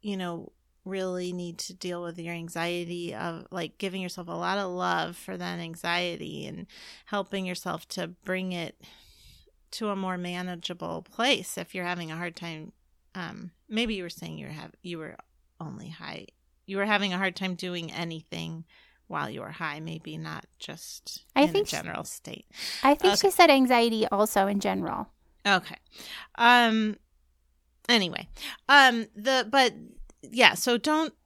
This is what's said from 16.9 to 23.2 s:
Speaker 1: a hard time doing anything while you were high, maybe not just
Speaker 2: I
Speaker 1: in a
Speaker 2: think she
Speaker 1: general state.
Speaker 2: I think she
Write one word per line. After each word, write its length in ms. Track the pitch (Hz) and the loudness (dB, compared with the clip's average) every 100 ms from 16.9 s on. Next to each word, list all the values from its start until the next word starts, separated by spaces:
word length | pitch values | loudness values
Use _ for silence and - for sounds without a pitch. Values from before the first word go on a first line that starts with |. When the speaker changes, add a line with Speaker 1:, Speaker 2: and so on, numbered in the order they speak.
| 208 202 | 2 2
Speaker 1:
a 40 | 180 | 0
hard 180 | 190 185 | -2 -2
time 200 | 190 180 | -6 -4
doing 360 | 185 175 165 | -6 -6 -6
anything 720 | - 170 160 - 170 165 160 165 - _ _ _ | -6 -8 -8 -10 -8 -8 -10 -14 -20 _ _ _
while 220 | 160 139 | -6 -6
you 120 | - | -6
were 100 | - | -10
high, 280 | 160 160 147 | -8 -8 -8
maybe 360 | 160 160 160 156 | -10 -10 -10 -10
not 280 | 156 156 - _ | -10 -10 -14 _
just 640 | - 160 - - - - _ - | -14 -14 -14 -16 -14 -14 _ 4
Speaker 2:
I 80 | |
Speaker 1:
in 60 | 294 | 4
a 20 | |
Speaker 2:
think 160 | 392 - | 4 0
she 80 | - | -2
Speaker 1:
general 300 | - - - | -4 -8 -8
state. 400 | - - - - - - - | -12 -14 -16 -16 -12 -10 2
Speaker 2:
I 140 | 262 294 | 4 6
think 220 | 370 | 6
she 80 | 403 | 6